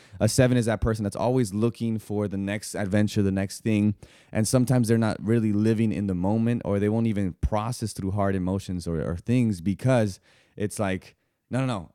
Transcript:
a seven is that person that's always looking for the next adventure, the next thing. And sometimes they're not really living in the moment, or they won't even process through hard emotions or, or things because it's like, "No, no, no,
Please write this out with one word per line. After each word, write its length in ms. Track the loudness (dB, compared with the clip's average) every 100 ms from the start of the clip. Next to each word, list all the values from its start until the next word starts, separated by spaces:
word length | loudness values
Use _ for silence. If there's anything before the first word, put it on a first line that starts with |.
| -10 -2
a 80 | 0
seven 260 | 4 4 4
is 120 | 2
that 120 | 0
person 240 | -2 -2
that's 140 | -4 -2
always 360 | 0 0 0
looking 460 | 0 -2 0 -4 -4
for 300 | -4 -4 -2
the 80 | -4
next 380 | -4 -6 -6 -6
adventure, 460 | 0 2 2 2
the 80 | 2
next 300 | 0 -2 -4
thing. 340 | 0 2 2 0 -8 -20 _
And 160 | -2 2
sometimes 400 | 2 2 2 2
they're 100 | 2
not 180 | 2 -2
really 320 | 0 2 2
living 400 | 2 2 4 2
in 140 | 0 -2
the 80 | 0
moment, 460 | 0 2 0 0
or 160 | 0 0
they 80 | 0
won't 180 | 0 0
even 260 | 0 -2 -2
process 500 | -2 -2 -2 -6 -8
through 200 | -6 -4
hard 240 | 0 0 0
emotions 520 | -2 -2 -4 -6 -4
or, 140 | -4
or 160 | -2 -4
things 420 | 0 2 2 0
because 600 | -2 0 2 2 2 -4 _ _ _ -6
it's 240 | -6 -2
like, 380 | -4 -4 -8 _ _ _ _
"No, 80 | -4
no, 60 | -4
no, 260 | -4 -10